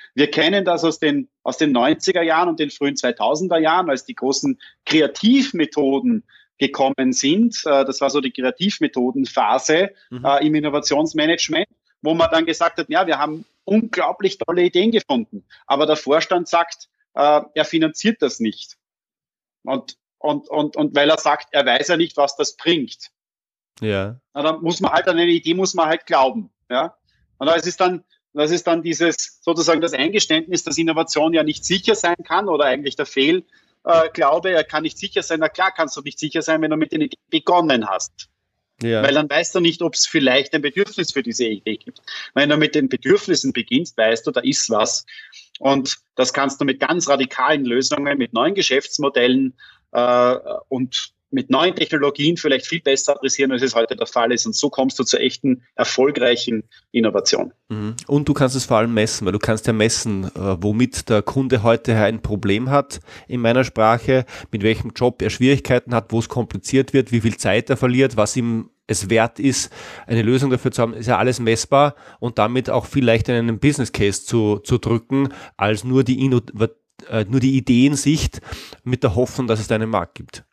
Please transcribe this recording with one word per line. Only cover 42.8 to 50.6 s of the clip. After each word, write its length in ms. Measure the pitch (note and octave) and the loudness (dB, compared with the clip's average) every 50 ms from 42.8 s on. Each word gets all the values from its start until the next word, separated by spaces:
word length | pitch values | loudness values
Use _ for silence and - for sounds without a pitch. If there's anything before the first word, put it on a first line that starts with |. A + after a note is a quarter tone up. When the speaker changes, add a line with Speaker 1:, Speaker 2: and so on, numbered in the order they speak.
| C3+ B2+ | 0 0
Speaker 1:
Bedürfnissen 640 | C3 B2 - C3+ F#3+ G3+ - - E3 - - C3+ A#2+ | -2 -4 2 2 2 2 2 0 -2 0 0 -2 -4
beginnst, 440 | B2+ G#2+ - A#2+ C3+ F3 - - | -4 -4 -2 -2 -2 -2 -2 -2
weißt 300 | - A2 A2 A#2 A2+ - | 0 2 2 2 0 -2
du, 40 | D#3 | -4
da 100 | C#3 B2 | -4 -2
ist 300 | - C3 - - - - | 0 0 0 -2 -2 -2
was. 340 | A#2 G#2 A2 G#2+ - - - - - - - - - - - _ - - | 0 0 0 0 -2 -4 -8 -10 -16 -20 -20 -20 -20 -20 -20 _ -14 -4
Und 400 | - C3+ C#3 C3+ B2+ C3+ - - _ _ _ | 0 0 0 0 0 -4 -8 -10 _ _ _
das 180 | - B2+ B2 - | -2 -2 0 0
kannst 280 | C#3 C#3 C3+ C3+ - | -2 -2 -2 -2 -2
du 40 | D3 | -2
mit 160 | C3+ C3 - | -2 -2 -2
ganz 280 | C#3 C3 E3 F3 - - | -2 -2 -2 -2 0 0
radikalen 560 | C#3 C3+ C3 B2+ - C3 B2+ C#3 D#3 D3 C3+ | 0 0 0 -2 -2 -2 0 0 2 0 0
Lösungen, 540 | B2 A#2+ B2+ C3+ - D3 C#3+ C#3+ C#3+ C#3+ C#3 | 0 0 0 0 0 -2 -2 -2 -2 -2 -2
mit 140 | B2 A#2 - | -2 -2 0
neuen 220 | A2+ B2+ D#3+ G3+ | 0 0 0 0
Geschäftsmodellen, 1000 | G3 D#3 C#3+ C#3+ C#3+ C#3 - - - D3 C3+ C3+ B2+ A#2+ B2+ B2+ C3+ C3+ C3 B2+ _ - - _ _ _ _ - | 0 0 0 0 0 0 -2 -4 -4 -4 -2 0 2 2 2 2 2 0 -2 -4 _ -18 -20 _ _ _ _ -2
äh, 440 | A#2 B2 B2 B2 B2 B2 B2 B2+ - - C#3 - - | 0 2 4 4 4 4 4 2 0 -4 -8 -10 -10